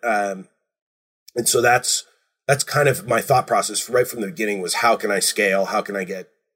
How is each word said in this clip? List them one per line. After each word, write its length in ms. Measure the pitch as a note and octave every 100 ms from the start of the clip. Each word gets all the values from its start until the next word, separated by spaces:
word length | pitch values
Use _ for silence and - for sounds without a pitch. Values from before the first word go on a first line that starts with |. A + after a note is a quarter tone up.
Um, 440 | A#2+ G#2+ G2+ F#2+ F#2 _ _ _ _ _ _ _ _ A#2+
and 140 | A2+
so 120 | B2
that's, 440 | A#2+ B2 - - - _ _ _ -
that's 160 | C3+
kind 240 | - C#3+ C#3+
of 200 | - A2+
my 140 | A2+
thought 260 | F#2+ B2+ -
process 420 | G#2+ G2 G2+ -
right 180 | B2 A#2+
from 140 | A#2+
the 60 | G2+
beginning, 340 | E2 G#2+ G2+
was 140 | F2 -
how 200 | A#2 G#2+
can 160 | G#2+
I 80 | G2
scale? 460 | - - G2+ F#2+ F#2
How 160 | G#2
can 140 | F#2+ G2
I 80 |
get 260 | F2+ F#2 - _ _